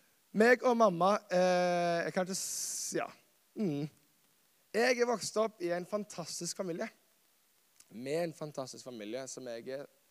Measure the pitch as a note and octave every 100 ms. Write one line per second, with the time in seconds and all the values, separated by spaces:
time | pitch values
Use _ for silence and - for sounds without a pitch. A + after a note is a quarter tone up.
0 | _ _ _ F#3+ A3+ B3 B3+ A#3 A3 E3+
1 | F#3 G#3 - F3+ F3+ F3+ F3+ F3 F3 E3+
2 | - F#3 F3+ F#3+ - - - - - -
3 | A#2 - _ _ _ - G3+ C#3+ D3+ -
4 | _ _ _ _ _ _ _ G#3 B3 A#3+
5 | A#3+ A3+ - G#3+ A3 A3 E3+ F3 F3+ G#3
6 | G3+ - E3 - F3 - F#3+ E3+ A3+ -
7 | _ _ _ _ _ _ _ _ - G#2
8 | C3 D#3+ F3 - D3+ C#3+ B2+ A#2 B2+ A#2+
9 | G#2 B2 C3+ - B2+ A#2 A#2+ C3+ - _
10 | _